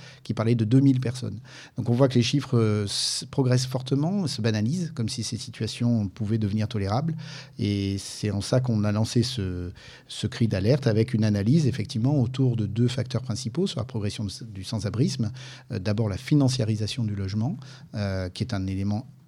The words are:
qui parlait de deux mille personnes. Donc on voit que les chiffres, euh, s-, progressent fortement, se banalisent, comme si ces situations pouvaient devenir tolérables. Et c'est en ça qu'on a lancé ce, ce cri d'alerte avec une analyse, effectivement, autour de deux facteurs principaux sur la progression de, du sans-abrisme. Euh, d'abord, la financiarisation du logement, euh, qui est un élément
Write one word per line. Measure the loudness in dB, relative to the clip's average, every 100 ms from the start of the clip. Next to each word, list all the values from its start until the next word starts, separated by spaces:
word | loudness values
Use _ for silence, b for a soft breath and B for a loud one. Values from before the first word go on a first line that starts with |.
| B B
qui | -6 2
parlait | 4
de | 4 6
deux | 6
mille | 8 6
personnes. | 2 -4 -6 -8 -12 B B B
Donc | 0
on |
voit | 4 6
que |
les | 6
chiffres, | 4 2 2 2
euh, | 4 2 0
s-, | -2 -4 -4 -4
progressent | 0 2 2 0
fortement, | -4 -2 0 2 0 -2
se | 0
banalisent, | 0 2 0 0 -4
comme | -4 -4
si | -4
ces | -6 -6
situations | -8 -6 -6 0 2 2 0
pouvaient | -2 -2 0
devenir | 0 0 -2
tolérables. | -2 0 0 0 -4 B B B -4
Et | 0 0 0 -2
c'est | -6 -4 -2
en | -2
ça | 0 0
qu'on | 2 2
a | 2
lancé | 2 2 2
ce, | 0 0 -4 -4 -8 -10 B B B
ce | -6 -6
cri | 0 0
d'alerte | 2 2 2 2
avec | 2 2 2
une |
analyse, | 2 2 4 4 4
effectivement, | 0 -4 -2 2 2
autour | 2 2 0 2
de | 0
deux | 0 0
facteurs | 0 -2 -4
principaux | -4 -6 -4 -2 -2
sur | -2
la | -6
progression | -4 -4 -4
de, | -6 -8 -12
du | -12
sans-abrisme. | -6 -4 -2 0 0 0 -4 -6 B B B
Euh, | -6
d'abord, | -2 0 0
la | -2
financiarisation | 2 4 4 2 0 0 -2 -2
du | -4 -2
logement, | -2 -2 -2 -4 B B B -6
euh, | -4 -2 -4
qui | -4
est | -4
un | -4 -2
élément | -2 -2 -2 -6 -16